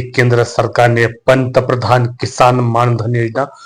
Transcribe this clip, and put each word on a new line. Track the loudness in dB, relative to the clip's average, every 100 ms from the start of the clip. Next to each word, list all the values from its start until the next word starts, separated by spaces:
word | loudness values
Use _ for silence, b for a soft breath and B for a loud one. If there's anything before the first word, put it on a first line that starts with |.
| -2
केंद्र | 0 2 2
सरकारने | 0 -2 -2 2 2 2 -2 0 0
पंतप्रधान | 2 0 -2 0 -2 0 0 0 -4
किसान | -6 2 2 2
मानधन | 0 0 0 0 -2 -4
योजना | -4 -6 -8 B